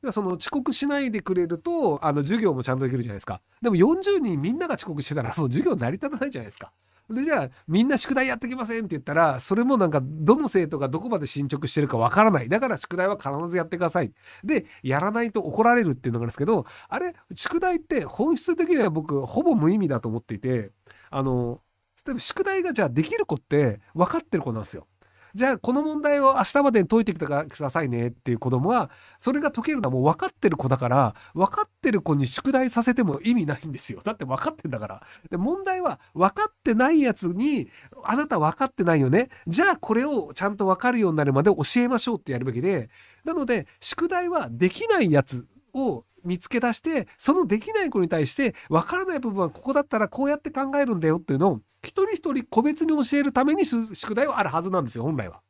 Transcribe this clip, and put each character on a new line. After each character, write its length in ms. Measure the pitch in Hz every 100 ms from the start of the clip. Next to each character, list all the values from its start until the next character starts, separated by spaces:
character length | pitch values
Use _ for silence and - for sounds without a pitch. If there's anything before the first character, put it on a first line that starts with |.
要 60 | 269
は 60 |
そ 100 | 214
の、 80 | 190
遅 160 | 180 -
刻 240 | 294 254
し 140 | 254 277
な 120 | 285
い 120 | 269
で 100 | 214
く 140 | - 185
れ 100 | 170
る 140 | 170
と、 440 | - 339 240 143
あ 80 | 160
の、 100 | 147
授 200 | 143 220
業 140 | 214 135
も 80 |
ち 60 | 127
ゃ 60 | 131
ん 40 |
と 60 | 131
で 40 |
き 80 | 127
る 60 |
じ 60 | 120
ゃ 20 |
な 20 |
い 40 | 101
で 20 |
す 60 | -
か。 140 | 92 _ _
で 80 | 240
も 60 | 180
四 260 | 208 339
十 160 | 392 392
人 240 | 247 160
み 100 | 156
ん 60 | 269
な 100 | 349
が 80 | 269
遅 120 | -
刻 160 | 147
し 40 | -
て 60 |
た 80 | 147
ら 140 | 117 -
も 80 | 143
う 20 |
授 160 | 131
業 120 | 359 196
成 160 | 120
り 60 | 175
立 120 | 285
た 80 | 285
な 80 | 277
い 60 |
じ 80 | 151
ゃ 20 |
な 20 | 110
い 20 |
で 40 |
す 60 | -
か。 140 | - _ _ _ _
で、 140 | 220
じ 80 | 294
ゃ 120 | 277
あ、 60 | 131 - -
「み 160 | 170
ん 40 | 247
な 100 | 262
宿 160 | -
題 140 | 269 262
や 80 | 240
っ 20 |
て 100 | 240
き 80 | 254
ま 100 | 226
せ 100 | 226
ん」 20 | 208
っ 20 |
て 20 |
言 100 | 156
っ 40 |
た 100 | 135
ら、 260 | 147 165 131
そ 160 | - 196
れ 80 |
も 140 | 247 262
な 100 | 180
ん 20 |
か、 100 | 147
ど 360 | 131 156 151 262
の 100 | 277
生 200 | 196 160
徒 100 | 156
が 120 | 135
ど 100 | 156
こ 100 | 233
ま 80 | 208
で 80 | 143
進 220 | 143 143
捗 200 | 139 117
し 60 |
て 80 | -
る 60 | 147
か 100 | 120
わ 120 | 113
か 120 | -
ら 80 | 220
な 100 | 165
い。 80 | 120
だ 100 | 196
か 80 | 254
ら 100 | 180
宿 200 | - 175
題 100 | 185
は 100 | 202
必 120 | 139 143 170
ず 80 | 180
や 60 |
っ 40 | 165
て 100 | 175
く 20 |
だ 100 | 175
さ 140 | 180
い。 100 | 120 - - -
で、 220 | 196 294 - -
や 160 | 127 135
ら 120 | 190
な 120 | 220
い 80 | 233
と 100 | 214
怒 220 | 160 143
ら 100 | 226
れ 100 | 240
る 100 | 190
っ 20 | 127
て 120 | 127
い 40 |
う 20 |
の 60 | 117
が 40 |
あ 20 | 117
る 20 |
ん 20 |
で 20 |
す 40 | -
け 80 | 147
ど、 200 | 113 - - -
あ 120 | 247
れ、 160 | 359 - _
宿 260 | - - 339
題 180 | 370 339
っ 20 |
て 260 | - 285 143
本 320 | - 285 330
質 180 | - 339
的 140 | 339
に 80 | 320
は 140 | 202
僕、 340 | 156 151 143 127
ほ 160 | -
ぼ 140 | 349 240
無 160 | 156
意 80 | 208
味 80 | 175
だ 120 | 127
と 80 | 113
思 120 | 113
っ 20 |
て 140 | - 104
い 40 |
て、 320 | 127 123 98 _ _ - -
あ 140 | 139
の、 380 | 135 123 120 120 _ _ _ _ -
例 60 |
え 20 |
ば 60 | 247
宿 240 | - -
題 180 | 392 381
が 120 | 359
じ 80 | 240
ゃ 40 | 170
あ 40 |
で 120 | 120
き 120 | 156 466
る 80 | 403
子 100 | 151
っ 40 |
て 420 | _ 143 139 104 _ 160
分 160 | 180
か 80 | 330
っ 20 |
て 160 | - 185
る 60 |
子 100 | -
な 60 | 110
ん 40 |
で 60 | 98
す 60 | -
よ。 120 | - _ _ _ _ 196
じ 100 | 262
ゃ 60 |
あ、 60 | 247
こ 140 | 220
の 100 | 254
問 180 | 302 302
題 180 | 294 285
を 180 | 269 269
明 60 |
日 200 | 202 277
ま 80 | 285
で 100 | 226
に 60 | 180
解 140 | 226
い 40 | 214
て 80 |
き 60 | 165
て 60 | 151
く 20 |
だ 400 | 143 151 - 143
さ 140 | 160
い 60 | 147
ね 180 | 120 120
っ 40 |
て 200 | 120 -
い 20 |
う 60 | 117
子 100 | 127
供 180 | 123 151
は、 220 | 247 151 - - _
そ 120 | -
れ 100 | 277
が 100 | 294
解 140 | 269 226
け 60 |
る 80 | 294
の 80 | 139
は 20 |
も 80 | 127
う 40 | 135
分 100 | 165
か 100 | 381
っ 80 |
て 160 | _ 147
る 80 | 120
子 100 | 120
だ 80 | 127
か 120 | 123
ら、 240 | 127 123 - - 160
分 200 | 190 -
か 80 | 427
っ 20 | _
て 100 | 269
る 100 | 208
子 140 | - 143
に 100 | 127
宿 260 | - 269
題 200 | 262 262
さ 100 | -
せ 140 | 233 247
て 80 |
も 180 | 202 139
意 140 | 220 247
味 100 | 151
な 140 | 139
い 80 | 160
ん 40 |
で 60 | 131
す 160 | -
よ。 80 | 95
だ 100 | -
っ 40 | 220
て 80 | 135
分 120 | 131
か 120 | 302
っ 60 | 311
て 120 | 160
ん 40 |
だ 80 | 113
か 80 | 104
ら。 160 | 95 - - -
で、 80 | 175
問 260 | 208 370
題 180 | 381 370
は 180 | 349 - _ -
分 200 | 185 -
か 140 | 427
っ 40 | _
て 100 | -
な 160 | 220 262
い 120 | 320
や 120 | 269
つ 140 | 202 175
に、 420 | 175 277 277 131 - - -
「あ 120 | - 240
な 120 | 302
た 120 | 220
分 180 | 151 -
か 80 | 269
っ 80 |
て 100 | -
な 120 | 175 160
い 60 |
よ 100 | 131
ね。 180 | 160 254 - -
じ 160 | 185
ゃ 120 | 349
あ 40 | -
こ 160 | -
れ 100 | 226
を 300 | 277 269 151
ち 80 | -
ゃ 80 | 196
ん 80 | 202
と 80 | 196
分 160 | 185
か 100 | 247
る 60 | 247
よ 120 | 196
う 20 |
に 60 | 156
な 80 | 143
る 60 |
ま 120 | 135
で 80 | 170
教 100 | 190 143 240
え 120 | 240
ま 120 | 247
し 100 | 240
ょ 60 | 226
う」 20 |
っ 20 |
て 80 | -
や 80 | 123
る 60 | 127
べ 80 |
き 80 | 117
で、 280 | 170 180 113 - - _
な 120 | 302 330
の 100 | 254
で、 220 | 233 - _
宿 260 | - - 349
題 220 | 359 359
は 200 | 349 147
で 220 | 117 180
き 160 | - 453
な 120 | 403
い 120 | 208
や 100 | 147
つ 260 | 131 127 117 _ _ 262
を 300 | 262 127 - _
見 160 | 175 180
つ 80 | -
け 120 | 247
出 140 | 240
し 80 | 226
て、 260 | 320 311 - -
そ 160 | -
の 120 | 320 285
で 140 | 208
き 120 | 214
な 120 | 440
い 80 | 349
子 100 | 220
に 80 | 170
対 160 | 165 147
し 80 |
て、 220 | - 262 - -
「分 220 | 156 -
か 80 | 359
ら 80 | 381
な 80 |
い 60 | 320
部 100 | 247
分 120 | 196
は 100 | 170
こ 100 | -
こ 120 | -
だ 80 | 277
っ 40 | 285
た 140 | 226
ら 80 | 208
こ 160 | -
う 60 | 277
や 80 | 294
っ 40 |
て 80 | 311
考 260 | 262 269 285
え 60 | 269
る 80 | 196
ん 40 |
だ 80 | 160
よ」 100 | 160
っ 20 |
て 120 | 170
い 20 | 135
う 40 |
の 100 | 190
を、 120 | 120 _ _
一 240 | - - 381
人 40 |
一 240 | 381 330
人 120 | 269 -
個 120 | 226
別 240 | 277 311 320
に 60 | 302 247
教 120 | 285
え 60 |
る 80 | 285
た 140 | 254 269
め 100 | 320
に 80 |
宿 500 | 339 233 220 185 -
題 140 | 220 294
は 100 | 247
あ 60 |
る 60 | 190
は 120 | 151
ず 80 | 175
な 120 | 185
ん 20 |
で 80 | 127
す 60 | 117
よ、 60 | 123
本 100 | 147
来 140 | 95
は。 100 | - _